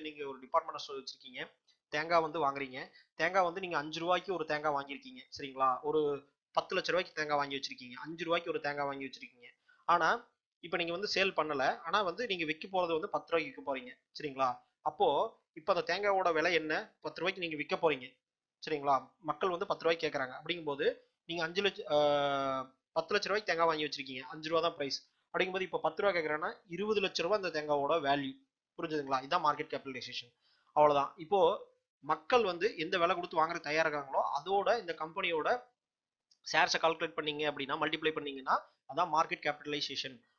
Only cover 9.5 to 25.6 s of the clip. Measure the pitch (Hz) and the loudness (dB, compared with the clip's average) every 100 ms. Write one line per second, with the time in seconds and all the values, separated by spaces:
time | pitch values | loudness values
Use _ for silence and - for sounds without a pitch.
9.5 | _ _ _ - 170 160 233 - _ _ | _ _ _ 2 4 6 2 -2 _ _
10.5 | _ 170 175 170 175 208 180 190 175 156 | _ -4 -2 0 -2 -2 2 2 2 0
11.5 | 135 139 226 165 196 185 180 240 180 156 | 2 0 0 -2 0 0 -2 -4 -2 -2
12.5 | 156 196 190 175 160 156 147 - 165 147 | -4 -4 0 2 0 0 -4 0 0 -2
13.5 | 131 139 131 123 - _ - 151 131 131 | -8 -6 -6 -6 -18 _ -8 -8 0 0
14.5 | 123 _ _ 151 - 185 143 226 - _ | -2 _ _ -6 2 4 4 0 -4 _
15.5 | 165 156 175 160 180 202 190 180 156 170 | -10 0 0 2 0 2 2 2 2 4
16.5 | 165 156 170 214 _ 156 151 175 190 170 | 2 0 -4 -4 _ -12 -4 -4 -2 -6
17.5 | 151 147 185 170 139 127 _ _ _ _ | -6 -4 2 2 2 -4 _ _ _ _
18.5 | _ - 151 139 131 123 _ 156 143 190 | _ -4 -2 2 2 0 _ -6 -2 0
19.5 | 175 196 151 165 165 151 139 127 135 156 | 0 -2 0 2 2 0 -2 -6 -8 -6
20.5 | 175 151 139 190 - _ _ - 170 160 | -4 -4 0 0 0 _ _ -8 -4 -2
21.5 | 175 202 202 196 147 147 143 143 139 135 | 2 0 0 0 4 6 4 2 0 -2
22.5 | 135 131 _ _ - - 202 - 202 214 | -2 -6 _ _ -4 0 0 0 -2 0
23.5 | 165 165 156 147 147 135 131 131 156 156 | 2 4 2 -2 -6 -8 -10 -10 -10 0
24.5 | 165 165 165 143 - _ _ _ 170 185 | 2 2 0 -4 -6 _ _ _ 0 0
25.5 | 190 | 0